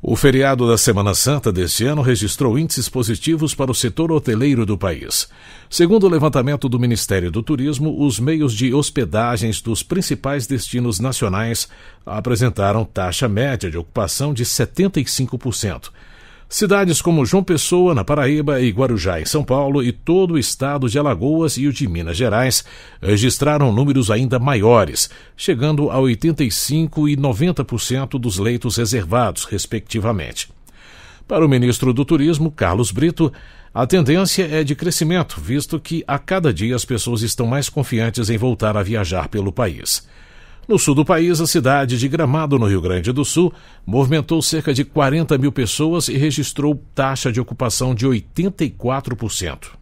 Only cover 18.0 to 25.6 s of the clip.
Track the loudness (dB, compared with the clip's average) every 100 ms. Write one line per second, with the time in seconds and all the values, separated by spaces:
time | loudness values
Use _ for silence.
18 | 0 0 2 0 0 2 0 2 0 0
19 | -2 -2 -2 -2 0 0 2 0 0 -4
20 | 0 2 4 2 -2 -2 -4 0 0 0
21 | 0 0 0 2 0 0 -2 0 -2 -2
22 | -4 -2 0 2 2 0 -4 -20 -20 -8
23 | 0 2 2 2 2 4 4 4 2 2
24 | 2 2 2 0 2 4 6 6 4 0
25 | -6 -6 -20 -10 -2 0